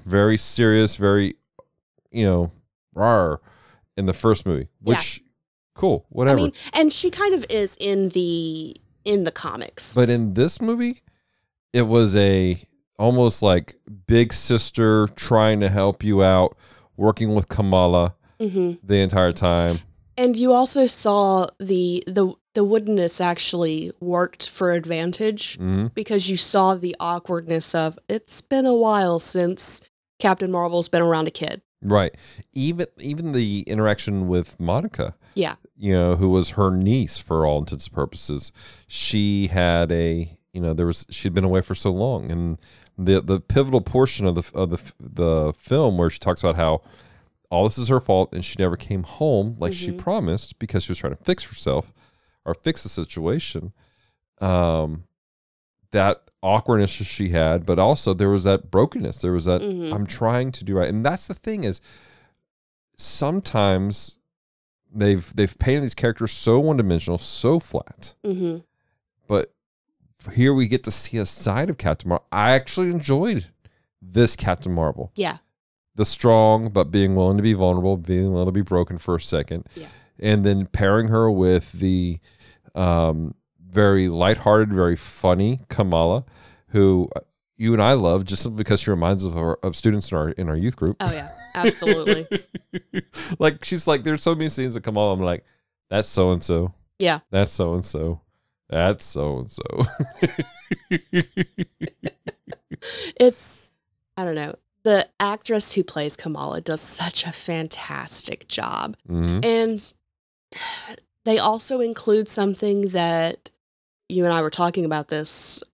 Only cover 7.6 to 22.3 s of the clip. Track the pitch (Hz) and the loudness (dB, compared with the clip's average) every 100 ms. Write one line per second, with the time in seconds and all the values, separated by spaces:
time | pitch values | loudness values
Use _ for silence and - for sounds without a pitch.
7.6 | 196 - 202 196 190 180 175 170 165 160 | -4 -4 -2 0 0 0 -2 -2 -4 -8
8.6 | 156 - _ _ 208 202 165 - 156 - | -12 -16 _ _ -2 0 0 -4 -8 -10
9.6 | - - - 123 120 120 113 95 151 - | -10 -6 -2 2 2 2 0 0 0 0
10.6 | 226 233 240 247 _ _ _ _ _ _ | -4 -2 -4 -6 _ _ _ _ _ _
11.6 | _ 120 113 117 110 101 101 95 92 90 | _ -2 4 4 4 4 4 4 2 -2
12.6 | - _ _ - 110 123 120 - 104 90 | -8 _ _ -2 2 4 2 4 2 2
13.6 | 80 - - 101 - 117 113 - - 117 | 0 -14 -20 -10 2 4 4 0 0 0
14.6 | - - 110 107 107 - - 113 107 107 | 0 2 4 4 2 -2 0 4 4 4
15.6 | 101 98 98 95 104 98 95 92 90 - | 2 2 0 0 2 4 6 6 4 0
16.6 | _ _ _ - 104 107 110 107 92 - | _ _ _ 0 0 2 0 0 0 -2
17.6 | 101 92 90 87 87 - _ - 214 190 | 2 4 6 4 2 -2 _ -6 -4 0
18.6 | 175 175 95 101 95 95 90 85 92 85 | -2 -2 0 2 2 4 2 2 2 2
19.6 | 85 85 - _ _ - 247 226 254 247 | 2 -2 -6 _ _ -2 0 2 4 4
20.6 | 254 285 254 - 214 202 196 190 180 - | 4 2 2 2 2 2 4 2 0 -6
21.6 | 190 185 180 175 - 190 185 | -2 0 0 -4 -4 0 0